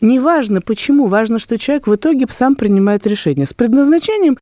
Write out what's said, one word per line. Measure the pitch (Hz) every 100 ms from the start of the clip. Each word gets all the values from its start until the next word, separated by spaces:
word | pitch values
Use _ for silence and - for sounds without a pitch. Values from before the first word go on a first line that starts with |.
Неважно | 220 254 277 330 226 190
почему, | - 220 - 285 233
важно, | 196 220 226
что | - 226
человек | - 285 -
в |
итоге | 208 311 285 254
сам | - 254 277
принимает | 208 196 196 202 208
решение. | 208 - 139 139
С |
предназначением | - 240 262 285 330 370 440 349 262